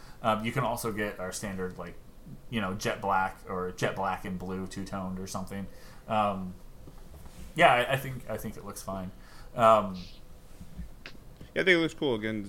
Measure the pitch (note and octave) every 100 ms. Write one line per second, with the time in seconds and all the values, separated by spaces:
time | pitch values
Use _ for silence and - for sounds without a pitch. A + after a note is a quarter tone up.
0 | - - A2+ G#2+ A2+ C3 A#2 A#2 A#2+ G#2
1 | G#2 G2 F#2 - G#2 F#2+ F#2 F2 F2 -
2 | - - - - - A#2 G2 G2+ A#2 G#2
3 | G2 F#2+ F#2+ - - F#2 F2+ F#2 A#2 G2
4 | F#2+ F#2 G#2 F2+ F#2 F#2+ F#2 - F#2+ G2
5 | F#2+ F#2 F#2+ G2+ F#2+ G2+ F#2+ - - -
6 | - A2 G#2 F#2+ F#2 F2+ - - - -
7 | - - - - - - E3 B2 B2 C#3
8 | C3+ C3 - A2 A2+ G#2 G2+ G2 - F#2+
9 | F#2 - - - - - A2+ A2 G2+ F#2
10 | F2+ - - - - - - - - -
11 | - - - - - - E3 F3 D#3+ -
12 | D3+ A2+ A2 A2